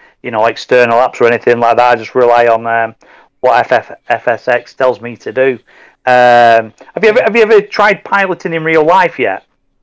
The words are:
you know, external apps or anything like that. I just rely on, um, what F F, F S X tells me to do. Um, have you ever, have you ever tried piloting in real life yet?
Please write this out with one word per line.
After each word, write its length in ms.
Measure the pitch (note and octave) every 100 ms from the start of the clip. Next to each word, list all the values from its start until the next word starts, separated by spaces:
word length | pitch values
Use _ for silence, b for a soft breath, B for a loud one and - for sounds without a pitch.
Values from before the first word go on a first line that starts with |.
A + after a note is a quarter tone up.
| b b
you 80 | B2+
know, 140 | A2+ G#2+
external 520 | A2+ - B2+ A#2+ A#2
apps 240 | B2+ -
or 60 | A#2+
anything 320 | A#2+ - A#2+
like 180 | A#2 A2+
that. 140 | B2
I 40 | A#2+
just 200 | A2 B2+
rely 320 | A#2+ A#2+ A#2+
on, 180 | A2+ A#2
um, 300 | A#2 A2+ A2 b b b _
what 180 | B2+ A#2+
F 120 | B2
F, 200 | B2 - - _
F 200 | A2+ -
S 200 | A#2 -
X 260 | B2 -
tells 280 | _ C3 A2
me 140 | A#2 A2+
to 140 | -
do. 280 | A2+ C3+ A#2+ b b b b -
Um, 680 | B2 B2 A#2+ A#2 A2+ A2 _ B
have 100 | -
you 60 | G#3+
ever, 120 | G#3+
have 140 | A3+ A3
you 60 |
ever 200 | G#3+ A3
tried 420 | G3+ - G#3+ G3
piloting 500 | - G3 G3 F3 F3+
in 100 | E3
real 220 | D#3+ D#3+ D3+
life 340 | E3+ F3+ -
yet? 260 | A2+ F#2+ - _ _ _